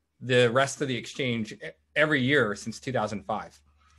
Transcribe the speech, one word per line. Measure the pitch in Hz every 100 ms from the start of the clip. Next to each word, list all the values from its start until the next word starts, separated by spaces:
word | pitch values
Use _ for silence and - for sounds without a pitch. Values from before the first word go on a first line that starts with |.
| _ _
the | 120 123 123
rest | 120 135 -
of | 139
the | 120
exchange | - - 127 117 104
e-, | - 160 - _
every | 147 151 147
year | 127 143 110
since | 98 117 -
two | -
thousand | 123 107 104 -
five. | 107 82 - _ _ _